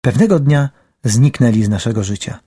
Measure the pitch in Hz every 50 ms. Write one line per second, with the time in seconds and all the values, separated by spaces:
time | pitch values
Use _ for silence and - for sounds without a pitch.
0 | _ 131 104 123 208 220 190 160 143 139 147 143 143 139 _ _ _ _ _ _
1 | _ 120 104 113 131 147 - - 127 117 110 110 110 101 107 95 - 113 113 107
2 | 101 95 101 101 - - - - _